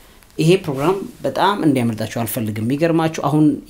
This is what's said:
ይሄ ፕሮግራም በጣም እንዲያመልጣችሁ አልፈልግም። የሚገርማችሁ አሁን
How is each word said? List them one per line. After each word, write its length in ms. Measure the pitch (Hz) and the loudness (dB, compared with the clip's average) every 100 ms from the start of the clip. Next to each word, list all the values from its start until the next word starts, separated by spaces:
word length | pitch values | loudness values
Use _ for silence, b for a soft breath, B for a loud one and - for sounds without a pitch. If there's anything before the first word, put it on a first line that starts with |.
| b b b - | b b b 0
ይሄ 120 | 156 190 | 2 4
ፕሮግራም 380 | 165 131 151 196 - - | 0 -2 0 0 -4 -6
በጣም 360 | - - 185 208 | -4 0 0 2
እንዲያመልጣችሁ 560 | 160 131 117 110 110 120 | 0 2 0 -2 -6 -6
አልፈልግም። 460 | 113 131 107 107 | -6 -4 -4 -4
የሚገርማችሁ 580 | 110 143 165 165 160 160 | -4 0 0 2 0 -2
አሁን 220 | 139 151 151 - | 0 4 4 2